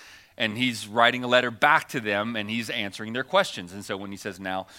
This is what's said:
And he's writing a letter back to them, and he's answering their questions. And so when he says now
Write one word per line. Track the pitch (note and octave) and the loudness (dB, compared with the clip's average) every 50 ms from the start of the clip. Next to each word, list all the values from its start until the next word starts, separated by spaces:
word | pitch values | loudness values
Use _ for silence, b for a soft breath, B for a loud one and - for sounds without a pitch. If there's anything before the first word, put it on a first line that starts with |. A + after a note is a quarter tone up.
| B B B B B B B B | B B B B B B B B
And | A2+ A2 G#2+ A#2 | -2 -2 0 0
he's | B2+ B2+ A#2 G#2+ G#2+ G#2 | 0 0 -2 -2 -6 -2
writing | G#2 A#2 A#2 A#2+ B2 B2+ B2+ | 4 6 6 6 6 4 2
a | B2 | 4
letter | B2 B2 B2 A#2+ | 4 4 4 4
back | A#2 G#2 - D3 D3+ D#3 - - | 0 2 4 4 4 4 2 -2
to | - C#3 | -6 -4
them, | A2 G#2+ G2+ G2+ G#2 A#2 A#2 A2 | -2 0 0 0 0 -2 -4 -6
and | G#2 G2+ | -4 -4
he's | A2 A#2 A2+ G#2 | -4 -4 -4 -4
answering | - A#2+ G#2+ G2+ G2+ - A2 A2 | -4 -6 -6 -6 -8 -8 -8 -6
their | A2+ B2+ C3+ | -6 -6 -4
questions. | - - F#3+ F#3 - - - F2+ F2 F#2 | 0 0 0 0 0 -4 -10 -12 -10 -12
And | G2+ G2+ | -12 -8
so | - G#2 F#2+ | -8 -8 -8
when | G2+ G2 | -8 -10
he | G2 | -12
says | F#2+ - G#2+ F#2+ F#2 | -10 -10 -10 -10 -8
now | G2 F#2+ F#2 F#2+ F#2 B B | -6 -6 -4 -6 -6 B B